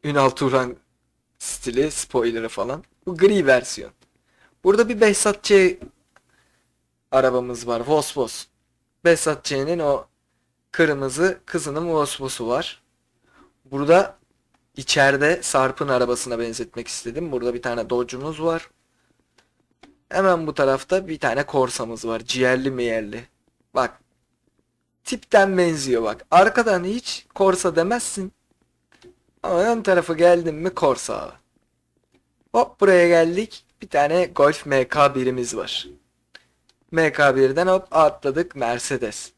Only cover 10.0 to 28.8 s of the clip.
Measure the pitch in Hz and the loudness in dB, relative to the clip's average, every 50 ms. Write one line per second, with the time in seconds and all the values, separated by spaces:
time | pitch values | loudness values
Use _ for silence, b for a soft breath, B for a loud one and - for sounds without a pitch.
10 | - _ _ _ _ _ _ _ _ _ _ _ _ _ - - 165 151 147 139 | -4 _ _ _ _ _ _ _ _ _ _ _ _ _ 0 0 2 2 2 -2
11 | 135 135 127 147 170 190 180 - _ - - 170 147 151 139 151 170 170 165 156 | -4 -6 -2 0 0 0 0 -4 _ -8 -8 -6 -6 -4 -6 -6 -4 -2 0 -2
12 | 147 143 - - 135 131 - - 120 113 120 143 165 - - _ _ _ _ _ | -2 -2 -4 -10 -10 -10 -8 -8 -4 -4 -2 -4 -4 -6 -12 _ _ _ _ _
13 | _ _ _ _ b b b b b b b _ _ 131 135 139 143 143 165 185 | _ _ _ _ b b b b b b b _ _ _ -6 -6 2 4 4 4
14 | 196 - - _ _ _ _ _ _ _ _ _ _ _ _ - 135 - - 156 | 4 0 -8 _ _ _ _ _ _ _ _ _ _ _ _ -14 -6 -4 0 2
15 | 139 139 139 135 147 151 175 175 - - - 139 131 131 131 - 151 143 131 123 | 4 4 4 2 2 0 0 0 -4 -2 0 0 0 0 -2 -4 -4 -2 0 0
16 | 123 120 123 120 - 127 120 113 117 117 113 113 117 113 _ 120 117 - - - | 0 0 -2 -4 -4 -8 -6 -6 -6 -8 -8 -10 -12 -12 _ -16 -14 -12 -12 -12
17 | - 117 117 147 170 165 139 123 117 123 120 120 - 127 120 120 110 - 123 120 | -12 -10 -10 -10 -8 -6 -6 -4 -4 -4 -6 -4 -6 -6 -6 -6 -4 -4 -4 -4
18 | 123 123 - 127 139 156 160 151 160 170 160 165 - - _ _ _ _ _ _ | -4 -4 -8 -10 -10 -10 -10 -4 -4 -4 -4 -4 -8 -14 _ _ _ _ _ _
19 | _ _ _ _ _ _ _ _ _ _ _ _ _ _ _ _ - _ _ _ | _ _ _ _ _ _ _ _ _ _ _ _ _ _ _ _ -20 _ _ _
20 | _ _ - 180 190 190 180 165 160 151 139 - 143 135 135 135 - _ 185 190 | _ _ -2 2 2 2 2 2 -2 -6 -2 0 2 2 0 0 -2 _ -4 -4
21 | 190 175 160 147 - 131 113 135 143 - - 139 127 123 - - 123 113 117 110 | -2 -6 -10 -4 -4 -2 -2 -2 -4 -2 0 0 0 0 -2 -8 -8 -10 -10 -10
22 | - 113 - - 131 - - 127 127 127 127 127 131 135 131 123 120 117 113 113 | -8 -6 -6 -6 -6 -8 -2 0 2 2 2 2 0 -4 -4 -2 -2 -2 -2 -4
23 | 107 101 110 117 123 _ _ _ _ _ _ _ _ _ _ - 127 - - _ | -4 -6 -12 -16 -16 _ _ _ _ _ _ _ _ _ _ -2 -2 -2 -6 _
24 | _ _ _ _ _ _ _ _ _ _ _ _ _ _ _ _ _ _ _ _ | _ _ _ _ _ _ _ _ _ _ _ _ _ _ _ _ _ _ _ _
25 | _ - 254 233 - _ - 208 196 196 190 180 180 170 160 147 135 135 123 117 | _ -10 -10 -10 -6 _ 4 4 4 4 2 0 0 0 0 -4 -2 -2 -2 0
26 | 113 107 104 - - _ 156 175 190 226 226 247 233 226 202 180 175 185 214 240 | 0 -2 -6 -6 -6 _ 4 6 6 6 2 0 0 2 0 0 -2 -4 -8 -8
27 | - - - - - _ _ - 196 190 185 180 - 180 160 165 165 190 233 240 | -8 -10 -12 -12 -14 _ _ 2 2 2 2 2 0 0 0 0 0 0 -2 -4
28 | - - - 202 185 190 _ _ _ _ _ _ _ _ _ _ | -4 -8 -8 -8 -10 -10 _ _ _ _ _ _ _ _ _ _